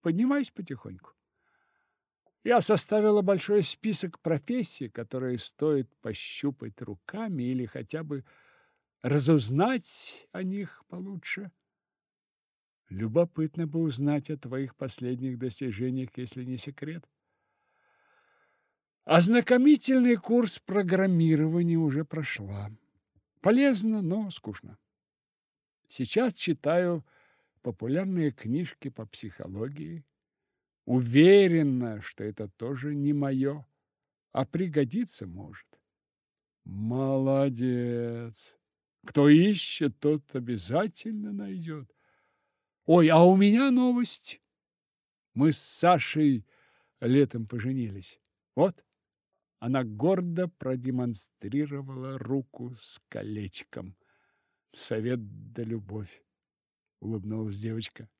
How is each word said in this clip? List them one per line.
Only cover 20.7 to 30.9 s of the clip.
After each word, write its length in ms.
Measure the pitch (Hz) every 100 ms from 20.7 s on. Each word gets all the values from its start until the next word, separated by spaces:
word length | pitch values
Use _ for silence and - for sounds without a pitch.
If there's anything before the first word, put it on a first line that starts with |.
| 202 185 185 190 175 165 156 156 170 170 165
уже 300 | 156 139 156
прошла. 640 | 160 143 - 98 101 104 107 _ _ _ _ _ _
Полезно, 580 | 190 240 277 214 220 214
но 300 | 170 202 202
скучно. 480 | - - 104 - - _ _ _ _ _ _ _ _ _ _ _
Сейчас 440 | - 127 208 247
читаю 720 | - - 151 143 170 180 170 - _ _ _ _ _
популярные 680 | 123 107 117 151 196 180 151
книжки 580 | - 110 139 170 - 135
по 180 | - 113
психологии. 1000 | - 107 - - 98 120 143 156 165 _ _ _ _ _ _ _ _
Уверена, 1120 | -